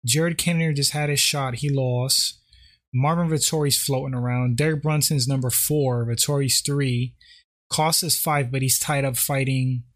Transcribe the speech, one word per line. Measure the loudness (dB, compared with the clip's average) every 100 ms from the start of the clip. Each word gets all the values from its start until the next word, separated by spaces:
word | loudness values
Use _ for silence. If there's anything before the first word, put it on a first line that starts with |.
| 0
Jared | 0 0 0
Cannonier | 0 0 0
just | 0 -2
had | 0 -2
his | 0
shot. | 0 0 -4 -2
He | -2
lost. | 0 0 0 0 0 0 -6 _ -20 -20 _ _
Marvin | 0 2 2 2
Vettori's | 0 0 0 0 0
floating | 0 -2 -2
around. | -4 -2 0 0 2
Derek | 2 0
Brunson's | 0 0 2 0 0
number | 0 0
four. | -2 0 2 2 0 -2
Vettori's | 0 0 0 0 0
three. | 0 -2 0 -2 -4 -8 -20 -20 _ _ _
Costa's | -2 0 0 0 0
five, | 2 0 0
but | -2
he's | 0 0
tied | 0 0
up | 0 -2
fighting | -2 0 0 0 0 -2 -6